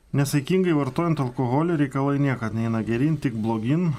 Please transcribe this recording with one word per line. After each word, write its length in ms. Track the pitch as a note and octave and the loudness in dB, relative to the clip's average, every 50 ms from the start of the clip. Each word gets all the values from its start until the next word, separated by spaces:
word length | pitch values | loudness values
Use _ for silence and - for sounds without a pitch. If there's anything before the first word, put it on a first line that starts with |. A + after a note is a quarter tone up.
| _ - - | _ -4 -2
nesaikingai 560 | C3+ C#3+ C#3 - D3 B2 - F3 F#3+ F#3 F3+ D#3+ | 0 0 2 0 -2 0 2 2 2 2 2 2
vartojant 460 | D3 C#3 B2+ B2+ - E3+ E3+ D#3+ D3+ C#3 | 2 0 -2 -2 -2 0 0 0 0 -2
alkoholį 540 | B2 B2 - C3+ A#2+ B2 C#3+ D#3+ F3 F3 D3 | -2 -2 -2 -2 0 2 2 2 2 0 0
reikalai 400 | D3 C3+ - C#3 C#3 C#3+ C#3+ C#3 | 0 0 0 -2 0 0 0 2
niekad 360 | C#3+ C#3 B2+ A2+ A2+ A2 G#2 | 2 0 0 -2 -4 -4 -4
neina 240 | A2+ A2+ A2+ A2+ A2+ G#2+ | -2 -2 0 0 -2 -2
geryn, 360 | - A#2 A#2 C3+ D#3 E3 D3+ | 0 0 0 2 0 0 0
tik 160 | - C#3 A2+ A2+ | -2 -2 -2 -2
blogyn, 520 | G#2+ A2+ A2+ A2 G#2+ A#2+ D3 E3+ F#3 E3+ C#3 | -2 0 0 0 0 0 0 2 2 0 -2